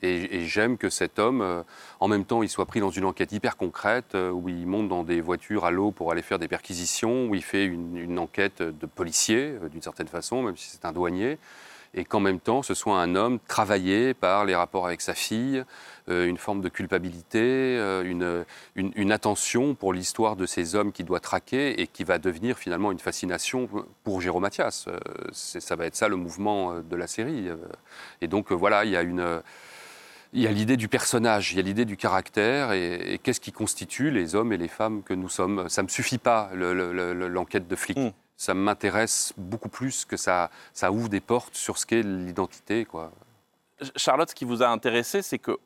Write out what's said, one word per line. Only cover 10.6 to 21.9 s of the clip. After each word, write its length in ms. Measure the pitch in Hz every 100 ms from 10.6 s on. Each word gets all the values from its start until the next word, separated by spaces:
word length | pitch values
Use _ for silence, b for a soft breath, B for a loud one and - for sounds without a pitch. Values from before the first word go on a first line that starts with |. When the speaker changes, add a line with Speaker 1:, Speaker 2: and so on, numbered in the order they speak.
| -
Speaker 1:
c'est 140 | - 85
un 60 |
douanier, 460 | 82 87 92 117 156 B B B B B
et 100 | 92
qu'en 160 | 87 107
même 220 | 98 92
temps, 220 | - 127
ce 100 | 135
soit 260 | 95 110 98
un 140 | 87 92
homme 240 | 117 123 -
travaillé 680 | - 104 101 92 101 127
par 300 | 127 92 98
les 120 | 101 90
rapports 300 | 87 98 90
avec 140 | 85
sa 140 | -
fille, 500 | 85 - 110 131 131 131 B B B -
euh, 180 | 90 90
une 100 | 87
forme 220 | - 101
de 60 | 92
culpabilité, 720 | - 95 95 90 85 - 110
euh, 640 | 120 131 131 123 101 95
une, 400 | 90 87 87 87 85 B B -
une, 160 | 95 107
une 160 | 98
attention 640 | 110 107 101 - 120 143
pour 200 | 131 95
l'histoire 420 | 92 92 - 110 98
de 100 | 92
ces 300 | - 82 104
hommes 160 | 101
qu'il 140 | - 85
doit 160 | 87
traquer 600 | - 92 - 131 143 -
et 60 |
qui 160 | 85